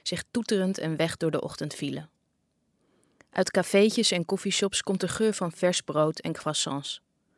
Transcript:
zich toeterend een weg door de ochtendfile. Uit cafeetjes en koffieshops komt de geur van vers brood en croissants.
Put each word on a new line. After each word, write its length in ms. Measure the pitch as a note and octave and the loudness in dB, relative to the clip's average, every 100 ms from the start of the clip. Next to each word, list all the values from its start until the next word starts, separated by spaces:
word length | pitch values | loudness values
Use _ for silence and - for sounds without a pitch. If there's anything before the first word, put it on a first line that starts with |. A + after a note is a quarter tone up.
zich 200 | - E3+ - | -6 -6 -4
toeterend 480 | - A3 G#3 F#3 F#3+ | -4 0 2 2 0
een 160 | D#3+ D#3 | -2 0
weg 220 | E3 - | -2 0
door 140 | E3 | -2
de 100 | D#3 | 0
ochtendfile. 680 | - - D3+ - C#3+ C3+ D#3 _ _ _ _ _ _ _ _ _ _ _ _ | -4 -6 -8 -6 -6 -6 -10 _ _ _ _ _ _ _ _ _ _ _ _
Uit 220 | - F#3 | -2 0
cafeetjes 600 | - F3+ G3 A3 A3+ G#3+ | 0 4 6 6 4 2
en 140 | F3+ E3 | 0 0
koffieshops 580 | G3 G3+ - G3 - | -2 -2 0 0 0
komt 160 | - F#3+ | -2 -2
de 80 | F3+ | -2
geur 260 | - A3 | 0 0
van 180 | G3+ F3 | 0 -2
vers 300 | - F3+ F3+ | 0 2 2
brood 380 | - D3+ D#3 D#3+ | 0 2 2 0
en 140 | E3 | -6
croissants. 680 | D#3+ - D3+ - C#3 - - _ _ _ | -6 -4 -2 -2 -4 -6 -10 _ _ _